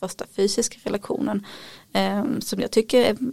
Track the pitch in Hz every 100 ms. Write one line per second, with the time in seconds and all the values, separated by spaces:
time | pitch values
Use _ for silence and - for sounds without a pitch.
0 | 190 - - - 196 214 233 - - 214
1 | - - - 208 202 - - - - 196
2 | 190 202 - - - 196 - - 220 247
3 | 240 214 254